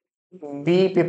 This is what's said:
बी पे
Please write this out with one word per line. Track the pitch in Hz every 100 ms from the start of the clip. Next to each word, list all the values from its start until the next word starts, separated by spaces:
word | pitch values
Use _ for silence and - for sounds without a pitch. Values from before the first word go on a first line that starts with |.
| _ _ _
बी | 180 147 143 147 180 190
पे | 185